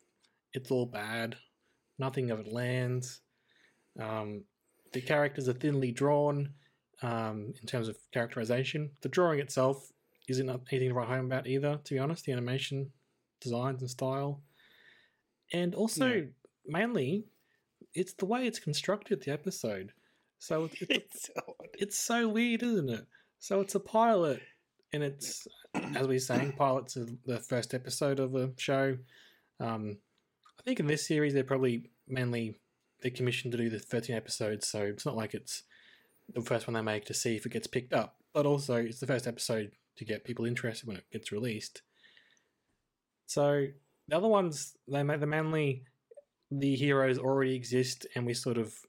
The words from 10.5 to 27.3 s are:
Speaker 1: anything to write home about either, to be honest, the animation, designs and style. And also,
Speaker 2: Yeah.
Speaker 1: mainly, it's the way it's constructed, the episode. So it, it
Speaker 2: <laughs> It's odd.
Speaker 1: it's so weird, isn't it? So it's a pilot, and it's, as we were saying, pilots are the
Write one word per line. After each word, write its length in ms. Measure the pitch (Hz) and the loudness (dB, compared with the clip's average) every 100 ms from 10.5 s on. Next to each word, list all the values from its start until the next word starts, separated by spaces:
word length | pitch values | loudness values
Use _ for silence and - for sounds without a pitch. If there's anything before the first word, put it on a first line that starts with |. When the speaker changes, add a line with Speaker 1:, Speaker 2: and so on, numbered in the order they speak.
Speaker 1:
anything 380 | 127 - 135 127 | -4 -2 0 2
to 60 | |
write 120 | 123 117 | 0 0
home 200 | 131 127 | 0 0
about 200 | 131 127 | -2 0
either, 320 | 135 143 147 | 0 0 -2
to 100 | - | -2
be 60 | 135 | -2
honest, 240 | 143 165 | 0 -2
the 80 | - | -4
animation, 580 | 123 123 135 - 139 139 - _ _ _ - | -2 -2 -2 -2 -4 -6 -10 _ _ _ -10
designs 400 | 123 117 131 131 | -4 -2 -2 -2
and 80 | 123 | -6
style. 520 | - 131 135 139 143 - _ - _ - - _ _ _ _ - | -2 -2 0 -2 -4 -10 _ -20 _ -20 -20 _ _ _ _ -6
And 240 | 175 175 180 | -2 0 0
also, 320 | 226 - 262 | 0 2 2
Speaker 2:
Yeah. 140 | 214 127 - _ _ - | 2 -2 -8 _ _ -4
Speaker 1:
mainly, 600 | 165 233 208 131 202 - _ _ _ _ _ - | -2 0 0 0 0 -4 _ _ _ _ _ -8
it's 200 | 165 185 | -4 -4
the 120 | - 190 | -4 -2
way 220 | 240 247 | 0 -2
it's 100 | 226 | -2
constructed, 640 | 156 143 - 208 - 202 | -4 -2 0 -2 0 -4
the 80 | 139 | -2
episode. 600 | 147 190 - 113 98 98 - _ _ _ _ | -4 -4 -4 -4 -4 -8 -16 _ _ _ _
So 240 | - 160 | -4 -2
it, 80 | 160 - | -2 -4
it 60 | 180 | -2
Speaker 2:
<laughs> 20 | |
It's 400 | 240 - - - - | -2 -4 -12 -10 -10
odd. 320 | - - - | -10 -12 -10
Speaker 1:
it's 240 | - 202 - | -6 -4 -2
so 300 | - 233 226 | 0 2 4
weird, 340 | 220 240 226 | 4 2 2
isn't 260 | 240 208 131 | 2 2 2
it? 160 | 110 - _ _ _ | -2 -6 _ _ _
So 200 | - 196 | 0 0
it's 140 | 196 | 2
a 60 | 196 | 0
pilot, 600 | - 220 233 202 160 123 - _ _ _ _ | 2 4 6 6 4 0 -6 _ _ _ _
and 100 | 147 | -2
it's, 460 | 143 143 - - - - - | -2 -4 -8 -10 -12 -20 -8
as 320 | - - 135 135 | -6 -4 0 2
we 80 | |
were 40 | 131 | 2
saying, 320 | 127 123 139 | 2 2 2
pilots 440 | 139 139 131 127 131 | 2 4 2 -2 -6
are 100 | 117 120 | -6 -6
the 140 | 127 | -4